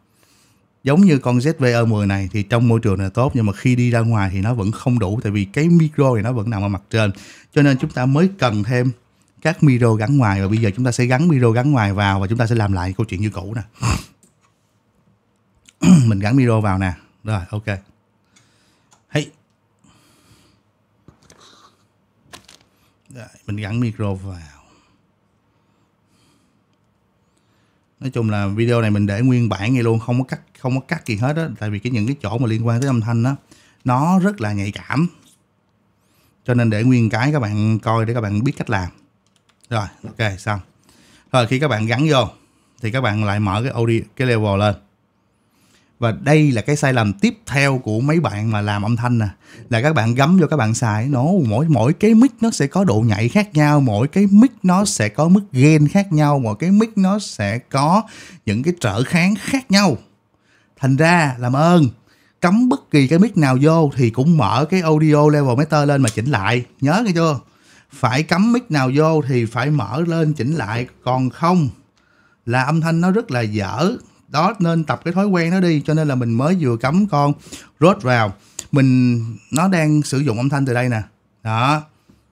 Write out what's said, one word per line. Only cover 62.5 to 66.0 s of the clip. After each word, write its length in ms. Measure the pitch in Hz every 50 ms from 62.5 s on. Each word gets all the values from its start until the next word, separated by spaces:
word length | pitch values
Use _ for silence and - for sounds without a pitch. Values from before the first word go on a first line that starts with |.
| 196 233 254 247
bất 220 | 277 - - -
kỳ 160 | - 147 135
cái 120 | 127 165 170
mic 180 | 208 240 208
nào 200 | 170 147 131 127 127
vô 300 | 147 156 160 165 156 139 117
thì 140 | 131 127 113
cũng 280 | 113 127 135 175 170
mở 280 | 151 104 95 110 131 151 156
cái 120 | 190 185
audio 480 | 165 160 156 151 156 156 147 147 151 151
level 280 | 151 147 139 131 117
meter 300 | 135 147 - 156 147 143
lên 140 | 143 143 135